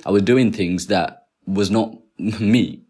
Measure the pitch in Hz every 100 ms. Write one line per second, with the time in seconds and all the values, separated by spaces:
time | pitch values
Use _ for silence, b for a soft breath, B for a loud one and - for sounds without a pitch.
0 | - 98 98 127 113 107 87 90 - 92
1 | 80 - _ _ - 98 95 113 - -
2 | _ - 104 107 104 120 - -